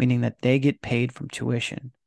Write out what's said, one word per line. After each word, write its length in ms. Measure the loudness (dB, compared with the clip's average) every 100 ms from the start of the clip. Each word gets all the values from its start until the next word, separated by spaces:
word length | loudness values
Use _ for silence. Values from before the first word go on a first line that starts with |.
meaning 220 | 2 2
that 200 | 0 0
they 160 | 2 4
get 240 | 2 0
paid 300 | -2 -2 -2
from 180 | -4 -12
tuition. 600 | -6 -2 -2 -4 -8 -14 _